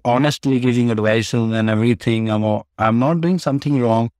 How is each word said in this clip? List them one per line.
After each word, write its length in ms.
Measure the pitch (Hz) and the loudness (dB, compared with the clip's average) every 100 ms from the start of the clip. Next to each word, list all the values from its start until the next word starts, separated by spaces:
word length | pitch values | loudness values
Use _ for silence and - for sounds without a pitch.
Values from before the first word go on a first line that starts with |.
honestly 560 | 120 120 147 - 139 131 | 0 0 0 -2 -2 0
giving 320 | 123 120 120 | 2 2 0
advice 420 | 110 107 113 107 | 0 0 0 0
and 340 | 120 113 113 110 | -2 0 0 0
everything. 600 | 107 117 117 120 113 110 | 2 2 0 0 -2 0
I'm, 140 | 107 | 0
o-, 200 | 107 104 - - | 0 -2 -6 -4
I'm 220 | 110 117 | 0 2
not 200 | 135 170 | 0 0
doing 200 | 170 180 | -2 -2
something 400 | 151 139 147 139 | -2 -4 -2 0
wrong." 300 | 120 113 117 | 2 0 -2